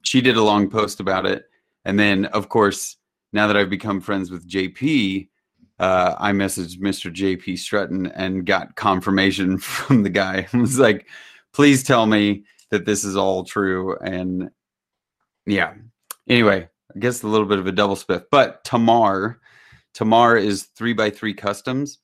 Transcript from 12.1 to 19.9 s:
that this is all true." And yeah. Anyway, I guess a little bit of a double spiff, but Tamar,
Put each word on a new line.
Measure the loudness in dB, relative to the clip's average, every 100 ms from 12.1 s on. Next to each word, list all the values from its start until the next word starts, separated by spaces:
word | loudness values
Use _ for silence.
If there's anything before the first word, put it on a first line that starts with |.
| 4 2 -2 _ _ _
that | -4
this | 0 -2
is | -2 -2
all | -2 -2
true." | -4 -2 -2 -2 -4 -6
And | -6 -6 -6 -6 -8 _ _ _ _ _ _ _ _ _ -4
yeah. | -2 -2 -8 -20 _ _ -16 0
Anyway, | 4 4 2 -4 _ _
I | -4
guess | -4 -4
a | 0
little | 0 2
bit | 0
of | 0
a |
double | 0 0
spiff, | 0 -4 -4 0
but | 0 0 -2
Tamar, | -4 0 4 4 2 0 -4 -8 _ _ _ _ _